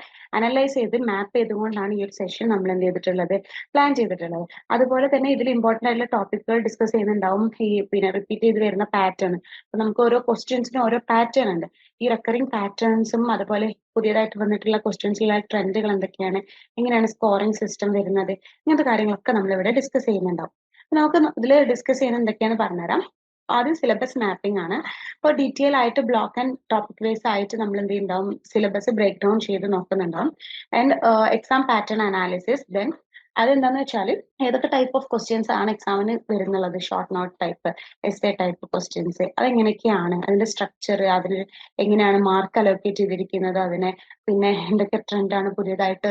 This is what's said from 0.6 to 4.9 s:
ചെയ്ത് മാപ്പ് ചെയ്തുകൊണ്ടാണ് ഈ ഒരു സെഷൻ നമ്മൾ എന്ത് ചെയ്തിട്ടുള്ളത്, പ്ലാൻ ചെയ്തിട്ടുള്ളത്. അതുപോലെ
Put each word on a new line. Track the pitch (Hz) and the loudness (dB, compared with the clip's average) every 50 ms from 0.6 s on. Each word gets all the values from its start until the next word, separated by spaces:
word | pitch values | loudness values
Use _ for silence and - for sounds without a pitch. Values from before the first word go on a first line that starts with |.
| 269 269 269 | 2 2 0
ചെയ്ത് | 269 226 185 220 247 | -2 -2 -2 -2 -2
മാപ്പ് | 254 226 196 196 202 202 - | -2 -2 -2 -4 -4 -2 -2
ചെയ്തുകൊണ്ടാണ് | 240 226 202 214 208 214 220 214 202 196 202 208 | -2 0 0 -2 -4 -4 -4 -4 -4 -4 -4 -4
ഈ | 202 196 | -4 -4
ഒരു | 196 - | -6 -6
സെഷൻ | - 202 180 - - 220 233 | -8 -8 -8 -6 -2 0 0
നമ്മൾ | 214 190 185 185 | 0 0 0 0
എന്ത് | 185 185 180 | 0 0 0
ചെയ്തിട്ടുള്ളത്, | 180 180 180 - 190 180 185 175 170 190 196 - - - - - - | 0 -2 -2 -2 -2 -2 -2 0 0 -2 -2 -4 -6 -16 -18 -10 -2
പ്ലാൻ | - 294 285 285 277 | 2 2 2 4 2
ചെയ്തിട്ടുള്ളത്. | 247 226 190 185 185 175 170 170 170 175 - - - - - | 0 0 -2 -2 -6 -6 -6 -6 -6 -8 -10 -12 -14 -6 -2
അതുപോലെ | - 233 262 247 | 0 2 2 2